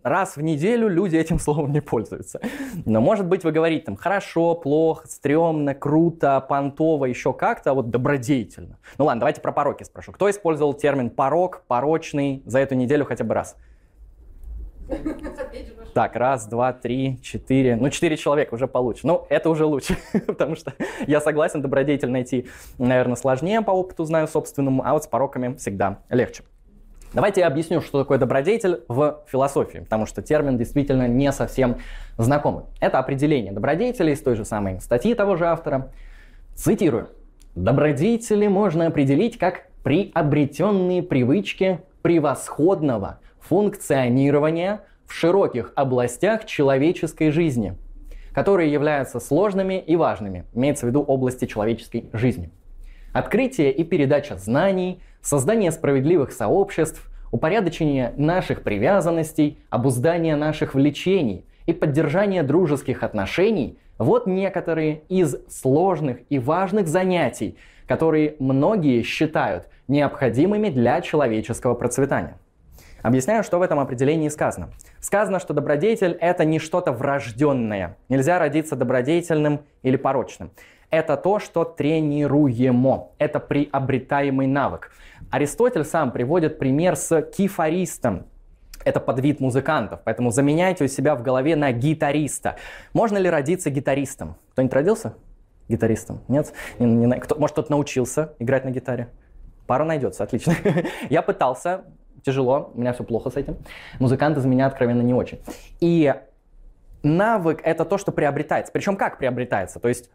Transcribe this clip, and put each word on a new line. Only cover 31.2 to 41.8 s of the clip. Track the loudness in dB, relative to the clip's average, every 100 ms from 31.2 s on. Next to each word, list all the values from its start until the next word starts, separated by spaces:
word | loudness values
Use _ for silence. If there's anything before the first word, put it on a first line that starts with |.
| 2
совсем | 0 -4 0 0 0 -8 -14 -12 0
знакомый. | 2 2 0 -4 -10 -4
Это | 0 0
определение | 0 0 2 2 0
добродетели | -4 -2 0 0 0 0
из | 2
той | 0
же | -2
самой | -2 -4 -2 -4
статьи | -2 0 2
того | 2 2 2
же | 2
автора. | 0 -2 -4 -4 -14 -20 -20 -20 -20 -20 -4
Цитирую. | 0 2 2 0 -4 -14 -20 _ -16
«Добродетели | -4 0 2 2 2 2 0 0 2 2
можно | 2 2 2 0
определить | 2 2 4 2 0
как | -2 -2 -14 -8
приобретённые | 0 0 0 0 2 2 2 0 0 2 2 0
привычки | 0 0 2 2 0 -2 0 0